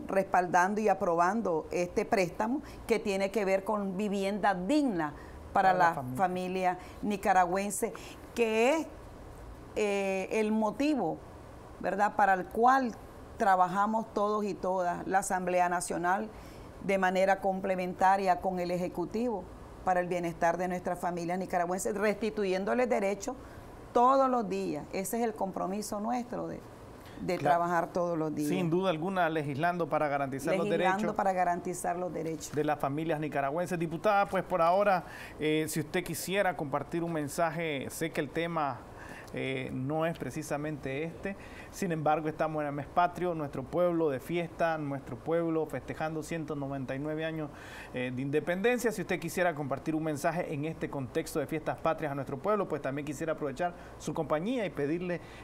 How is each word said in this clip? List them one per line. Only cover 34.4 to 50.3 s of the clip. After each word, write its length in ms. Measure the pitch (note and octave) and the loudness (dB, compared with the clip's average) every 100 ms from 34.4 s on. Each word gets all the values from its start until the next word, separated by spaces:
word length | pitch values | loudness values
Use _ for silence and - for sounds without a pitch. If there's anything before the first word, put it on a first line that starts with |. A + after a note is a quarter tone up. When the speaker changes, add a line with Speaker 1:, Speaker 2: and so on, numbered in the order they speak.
Speaker 2:
por 180 | E3+ F3+ | 0 2
ahora, 420 | E3 F#3+ G3+ F3+ - - - - | 4 6 6 4 0 -12 -12 -2
eh, 260 | D3+ D#3 D#3 | 2 2 2
si 120 | E3+ | -2
usted 240 | D3 F#3 | -2 -2
quisiera 520 | E3+ D#3 - G3 F#3 D#3 | -2 -4 -2 0 0 0
compartir 480 | D3 C#3+ - E3+ | -2 -2 -2 -2
un 100 | E3+ | -2
mensaje, 720 | D#3+ C#3+ - E3 D#3 E3 C#3 A2+ | -2 -2 0 0 0 -4 -4 -6
sé 220 | - E3 | -4 -2
que 100 | E3+ | -2
el 80 | C#3 | -2
tema, 500 | D#3+ E3+ E3 C#3 A#2+ - - - - - C3 | -2 -2 0 -2 -4 -10 -16 -14 -14 -10 -6
eh, 360 | C3 C3+ C3 | -4 -4 -4
no 320 | C3 C3 D#3 E3 | -4 -2 0 0
es 100 | E3 | -2
precisamente 880 | C3+ D#3+ D3 C#3+ D3+ C#3+ C3+ C3+ | -6 -6 -4 -4 -4 -6 -6 -6
este, 320 | E3 - G3 G3 - - - | -6 -8 -10 -10 -14 -16 -16
sin 200 | - G3 | -6 -2
embargo 380 | D#3+ D3 D#3 D#3 | 2 2 2 2
estamos 320 | D3 D#3 D#3 | 0 0 0
en 60 | D3 | -2
el 60 | |
mes 120 | C#3+ C3 | -4 0
patrio, 480 | - F3 E3+ F3+ | 2 2 2 -2
nuestro 300 | D#3+ C#3+ C3+ | -2 -4 -6
pueblo 480 | B2+ E3 F3 E3+ D#3+ | -2 2 4 4 2
de 80 | C3 | 0
fiesta, 580 | - F3 E3 - E3 D#3 | -2 -2 -2 0 0 0
nuestro 400 | C#3+ C#3 - A#2 | -2 -6 -8 -8
pueblo 480 | D#3+ E3 E3 D#3+ D#3 | 0 0 2 0 0
festejando 560 | E3 - B2+ D#3+ D#3+ | -4 -6 -4 -4 -4
ciento 340 | D3 E3+ D3+ D3 | -4 -6 -4 -4
noventa 380 | C#3 C#3 C3 | -4 -4 -4
y 60 | C3+ | -4
nueve 260 | D3+ D#3 D#3+ | -4 -4 -4
años, 240 | D#3+ D3 - - - - B2+ | -4 -8 -10 -14 -14 -8 -4
eh, 160 | B2+ | -4
de 80 | B2+ | -2
independencia. 680 | C#3+ D3 C#3+ F3+ A#3 B3 A#3 | 0 0 0 2 2 2 0
Si 100 | F#3 | -2
usted 180 | E3+ F3 | -2 -2
quisiera 360 | E3+ F#3+ F3+ D3 | -2 2 2 2
compartir 400 | C#3 C3+ D#3+ D#3 | -2 -4 -2 0
un 80 | |
mensaje 500 | D#3+ C#3+ E3+ | 0 0 0